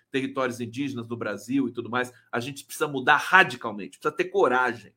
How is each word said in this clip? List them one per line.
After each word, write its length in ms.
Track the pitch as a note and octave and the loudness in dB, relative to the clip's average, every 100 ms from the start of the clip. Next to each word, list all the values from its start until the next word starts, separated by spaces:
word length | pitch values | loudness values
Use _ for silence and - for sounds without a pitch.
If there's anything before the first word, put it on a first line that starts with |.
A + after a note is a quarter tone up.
| _ | _
territórios 500 | C3+ C3 C3+ B2+ A2+ | -4 -2 -2 -2 -4
indígenas 480 | A#2+ A#2 C#3 A#2 A2+ | -8 -6 -6 -6 -8
no 80 | A#2 | -6
Brasil 500 | A2 G2+ A2+ C#3 A#2+ | -6 -6 -2 0 0
e 60 | |
tudo 180 | A#2+ G#2+ | -4 -4
mais. 220 | B2 B2 - _ | -4 -4 -8 _
A 80 | A#2+ | -4
gente 260 | C3 C#3 | -4 -10
precisa 220 | - - D#3 | -14 -6 -4
mudar 300 | C3+ B2+ C#3+ | 0 4 4
radicalmente, 840 | - F#3 E3 B2 A2+ G#2 F#2 - | 6 6 6 2 -6 -6 -10 -6
precisa 180 | D3 D3 | -4 -2
ter 100 | F3+ | 0
coragem, 680 | G3+ D3 B2+ B2 A#2 - | 4 4 4 2 -2 -12